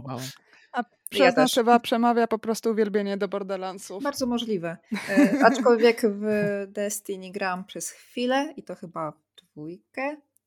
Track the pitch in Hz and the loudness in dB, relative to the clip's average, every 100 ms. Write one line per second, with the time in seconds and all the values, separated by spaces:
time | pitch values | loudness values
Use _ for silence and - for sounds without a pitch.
0 | 131 123 131 - _ _ _ 247 - _ | -8 -10 -10 -14 _ _ _ -8 -8 _
1 | - - 262 240 262 262 233 240 - 226 | -6 4 4 6 4 4 4 4 4 2
2 | 240 233 226 220 220 214 226 214 208 208 | 2 4 2 0 -2 -2 0 0 0 0
3 | 202 196 196 202 196 190 190 190 - 190 | -2 -2 -4 -4 -6 -6 -6 -10 -12 -8
4 | 285 277 247 240 226 196 170 170 _ 196 | -6 -4 -2 -2 -2 -4 -4 -10 _ -8
5 | - 294 285 277 254 269 247 233 233 226 | 0 2 4 6 4 6 4 6 6 4
6 | 220 202 214 214 208 202 196 202 202 208 | 0 0 -2 0 0 -2 -6 -6 -6 -6
7 | - 190 185 196 196 180 196 175 - - | -8 -10 -10 -8 -6 -6 -8 -10 -12 -12
8 | _ - 247 269 302 - - 180 175 165 | _ -4 0 0 -2 -6 -14 -14 -12 -8
9 | 156 151 _ _ _ 151 156 185 _ - | -8 -10 _ _ _ -16 -14 -14 _ -8
10 | 269 294 _ _ | -8 -8 _ _